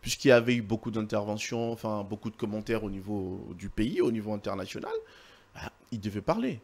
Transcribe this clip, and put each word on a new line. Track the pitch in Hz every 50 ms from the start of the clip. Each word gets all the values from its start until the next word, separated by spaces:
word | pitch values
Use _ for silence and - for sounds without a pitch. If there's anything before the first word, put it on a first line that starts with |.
Puisqu'il | - - - - - 135
y | 127
avait | 120 113 120 123
eu | 120 110
beaucoup | 98 110 110 - 120
d'interventions, | 107 113 107 107 - 107 104 104 104 107 - - 123 117 117 117
enfin, | 117 110 - 113 107 104 101
beaucoup | 98 110 107 - 113
de | 107
commentaires | - - 107 104 107 104 - 117 110 107
au | 104
niveau | 98 98 95 104 104 101 95 92 92 92 - - -
du | 87 98 98
pays, | - - 107 120 185 370
au | - -
niveau | 113 110 101 107 107
international, | 101 - 107 98 98 95 98 - - - 403 440 440 440 - - - - - - - - _ -
bah, | - - - - _ - - -
il | 110
devait | 98 107 98 104
parler. | 98 - 165 220 233 262 - 110